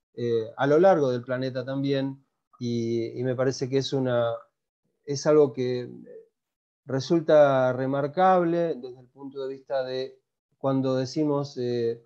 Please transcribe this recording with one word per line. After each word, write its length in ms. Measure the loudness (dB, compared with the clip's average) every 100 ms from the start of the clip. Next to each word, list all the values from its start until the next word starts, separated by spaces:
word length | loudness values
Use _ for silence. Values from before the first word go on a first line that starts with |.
| _
eh, 380 | -8 -2 -2 -4 -2
a 100 | 2
lo 100 | 6
largo 300 | 6 6 2
del 140 | -2
planeta 400 | -4 -6 -4 -6
también, 640 | -6 -4 -2 -2 -2 -8 _ _ _ -10
y, 580 | -6 -4 -2 -4 -4 -6
y 60 |
me 120 | -4 -2
parece 340 | -2 -2 -2
que 80 | -2
es 160 | -2
una, 400 | -2 0 0 0 -4 -10 _ _ _ _ _ -10
es 200 | -4 2
algo 280 | 4 4
que 360 | 2 -4 -4 -8 -14 -20 -20 -20 _ _ _ _ _ -8
resulta 840 | -6 0 0 4 6 6 6 2
remarcable 1000 | 0 -2 -2 -2 2 4 4 2 0 -2 -4
desde 240 | -10 -16
el 80 | -20
punto 340 | -18 -16 -10
de 120 | -8
vista 300 | -10 -6 -4
de 360 | -4 -4 -6 -10 _ _ _ _
cuando 380 | -2 0 0 0
decimos, 600 | -2 -2 0 0 -4 -6
eh, 460 | -4 -2 -2 -4